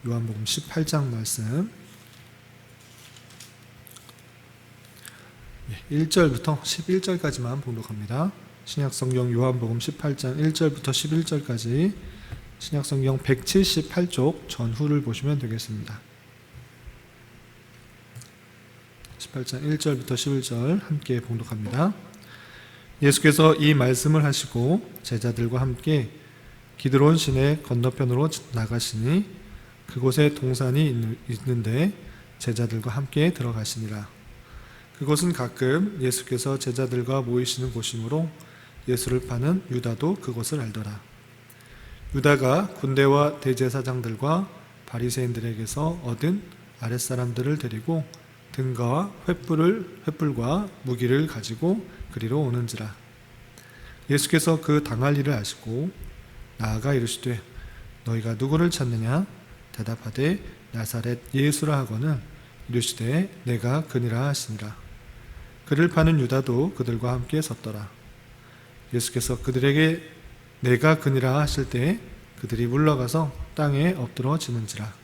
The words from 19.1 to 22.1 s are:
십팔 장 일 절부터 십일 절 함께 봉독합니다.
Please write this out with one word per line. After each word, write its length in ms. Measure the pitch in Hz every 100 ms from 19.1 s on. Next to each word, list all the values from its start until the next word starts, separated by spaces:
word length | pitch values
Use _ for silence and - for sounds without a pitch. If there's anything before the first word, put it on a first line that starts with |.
| -
십팔 260 | - 135
장 180 | 123 127
일 160 | 147 151
절부터 380 | 156 131 123 123
십일 260 | 143 135
절 360 | 123 120 127 190
함께 420 | - 151 - 120
봉독합니다. 760 | - 117 110 107 104 123 180 - -